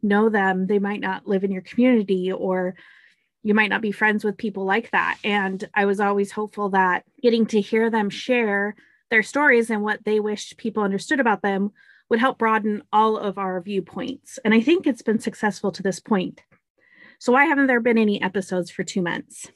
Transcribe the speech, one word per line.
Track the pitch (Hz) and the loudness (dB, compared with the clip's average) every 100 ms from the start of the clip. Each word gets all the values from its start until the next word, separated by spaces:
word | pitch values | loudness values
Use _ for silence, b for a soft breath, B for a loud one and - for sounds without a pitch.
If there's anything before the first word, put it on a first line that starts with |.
know | 208 202 220 | 2 2 4
them. | 214 190 185 185 | 2 2 0 0
They | 208 | 0
might | 202 208 | 0 -4
not | 190 190 - | -6 -8 -2
live | 196 | -2
in | 196 | -2
your | 190 | -6
community, | 180 - 254 240 196 190 185 | -6 2 4 4 2 -2 -2
or | 185 190 185 180 185 b b b b b _ | -4 -2 -2 -2 -6 b b b b b _
you | 214 208 | 0 2
might | 214 | 2
not | 202 | 0
be | 220 | -4
friends | 202 214 214 | 0 0 2
with | 214 202 | -2 -4
people | 226 190 | -6 -6
like | 190 202 226 | -2 -2 0
that. | 196 170 - | -2 0 -4
And | 214 208 190 190 208 | -2 -2 -2 -6 -6
I | - 202 | 0 0
was | 202 | 2
always | 202 202 202 | 0 0 -2
hopeful | - 214 - 208 | -4 -10 -6 -2
that | 190 185 175 - _ | 2 2 0 -6 _
getting | 240 226 220 | 0 2 2
to | 220 | 0
hear | 196 226 226 | 0 0 0
them | 220 202 | 0 -2
share | - - 247 226 202 202 214 b b b | -6 -2 0 0 0 -4 -8 b b b
their | 226 | 0
stories | 208 285 294 240 233 | 0 2 4 4 2
and | 220 | -2
what | 208 202 - | -2 -4 -2
they | 214 | -2
wished | 208 208 - - | -2 -6 -10 -8
people | 226 220 | -6 -2
understood | 202 196 - 302 | -2 -2 -2 0
about | 240 196 | 2 2
them | 202 196 202 b b b b | 0 0 -2 b b b b
would | 233 | 0
help | 262 262 | 0 0
broaden | 226 220 214 208 - | 0 0 -2 -6 -2
all | 208 220 214 | 2 2 2
of | 202 196 | -4 -4
our | 190 185 | -6 -6
viewpoints. | 180 196 - - 175 - - - | -4 -6 -6 -10 -10 -10 -14 -6
And | - | 2
I | 220 | 4
think | 233 349 320 | 4 2 2
it's | 233 | -2
been | - 220 | -2 -2
successful | - - 214 - 202 | -2 -4 -4 -2 -6
to | 170 | -4
this | 190 180 | -4 -6
point. | - 208 180 - _ _ _ _ b b b b | -2 -2 -2 -8 _ _ _ _ b b b b
So | - | 2
why | 247 285 | 4 4
haven't | 285 269 | 4 2
there | 247 | 2
been | 233 226 | 2 2
any | 214 202 | 2 0
episodes | 190 202 185 185 170 | -2 -4 -4 -4 -4
for | - | -8
two | 175 - | -6 -4
months? | 175 - - - - | -4 -6 -10 -18 -20